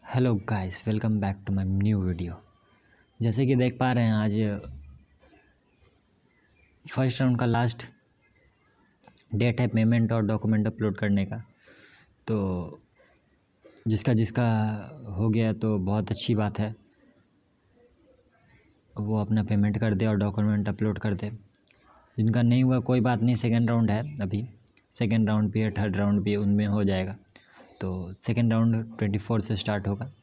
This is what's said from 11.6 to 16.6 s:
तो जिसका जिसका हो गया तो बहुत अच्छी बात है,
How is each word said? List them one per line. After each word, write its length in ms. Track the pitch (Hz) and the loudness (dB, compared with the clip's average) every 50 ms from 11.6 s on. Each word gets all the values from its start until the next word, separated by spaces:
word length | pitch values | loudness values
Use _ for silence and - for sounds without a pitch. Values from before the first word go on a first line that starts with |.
| _ - - - - - - - - _ _ _ _ | _ -20 -20 -20 -20 -20 -20 -20 -20 _ _ _ _
तो 100 | - 113 107 98 95 92 90 85 80 73 - _ _ _ _ - _ _ _ _ _ _ _ _ _ _ _ _ - - - - | -4 -2 -2 0 -2 -4 -4 -6 -10 -14 -18 _ _ _ _ -20 _ _ _ _ _ _ _ _ _ _ _ _ -20 -20 -8 -2
जिसका 260 | 110 110 101 - - 120 | -2 -2 0 2 2 2
जिसका 340 | 110 113 101 - 123 120 117 113 110 107 - 107 104 95 - - 143 123 110 95 | 2 2 0 0 0 0 2 2 2 0 -2 -4 -6 -10 -14 -16 -16 -14 -10 -4
हो 120 | 87 110 113 | 0 0 2
गया 240 | 107 113 113 110 107 | 2 2 2 0 0
तो 240 | 110 110 110 107 101 | 0 0 0 0 0
बहुत 320 | 90 95 101 107 98 104 | 0 0 0 0 0 -2
अच्छी 240 | - - - - 120 | -4 -4 -2 -2 0
बात 240 | 107 107 101 98 | 0 0 -2 -2
है, 160 | - | -4